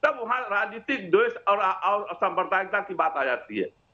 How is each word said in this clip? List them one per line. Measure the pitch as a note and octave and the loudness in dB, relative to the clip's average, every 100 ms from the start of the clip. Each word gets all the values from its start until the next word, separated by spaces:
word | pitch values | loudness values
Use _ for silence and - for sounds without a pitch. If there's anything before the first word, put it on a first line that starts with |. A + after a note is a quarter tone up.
तब | D4 C4+ | 0 0
वहां | A3+ B3+ | -2 -4
राजनीतिक | A3+ G3+ G#3+ A3+ A3+ C4 F3+ | -2 -2 -2 -4 -4 -4 4
द्वेष | F#3+ A#3 A#3 - | 4 4 0 0
और, | G3+ | 2
और | F#3+ - F#3 G#3 F#3+ | 2 0 0 0 -2
असंप्रदायिकता | F3 F#3+ F3+ F3+ F#3+ F#3+ G#3 | -2 -2 0 0 0 0 -4
की | F#3+ | -2
बात | E3+ D#3+ D3 | -2 0 0
आ | |
जाती | C3 A#2+ - G#2+ | 0 -2 -4 -4
है। | - - _ | -6 -8 _